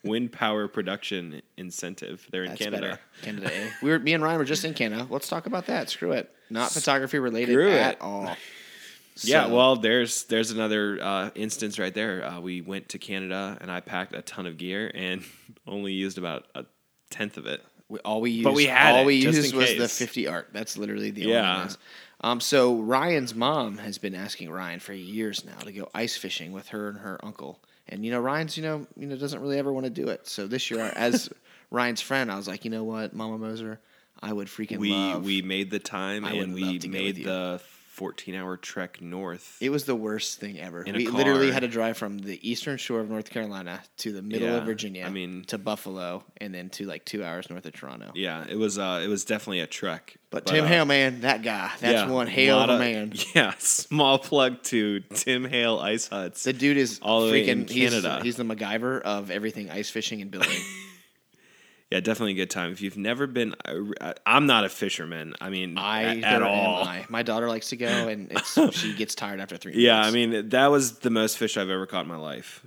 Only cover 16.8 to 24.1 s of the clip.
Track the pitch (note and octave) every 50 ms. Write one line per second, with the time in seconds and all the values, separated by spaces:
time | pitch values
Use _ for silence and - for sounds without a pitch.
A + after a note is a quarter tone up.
16.8 | _ _ _ _ _ _ - - G#2+ G#2 - - B1+ A1+ C#2 - - _ _ _
17.8 | _ _ G#2+ G#2 - G#2 G#2+ A2 A2+ A#2+ A#2 A2+ A#2 C#3 C#3 D3 D3 C3+ B2+ B2+
18.8 | D3 D3+ B2 C3 C3+ C#3+ C#3 C3 C3+ D#3 D#3+ D3+ C#3+ C3+ C3 C3 B2+ B2 G#2 -
19.8 | A#2+ A2+ - - B2 A2 - B2+ E2+ C#2 E2+ E2+ - - - G2+ A2 - - G#2+
20.8 | G#2 G#2 G#2 G#2 G#2 G#2+ G2+ G#2 F#2 A2 A2+ A#2 G#2 F#2 F#2 F#2+ F2+ F#2 F#2+ -
21.8 | _ - - - - - _ _ - A2+ B2 A#2+ - - C#3+ C#3 B2+ B2 A#2+ A2+
22.8 | A2 A2 B2+ C3 D3+ F3 E3+ D3 B2+ A#2+ A2 A2+ A#2 C#3 D#3 D3+ B2 G#2+ G2+ G#2
23.8 | G#2 G#2+ G2 - - G2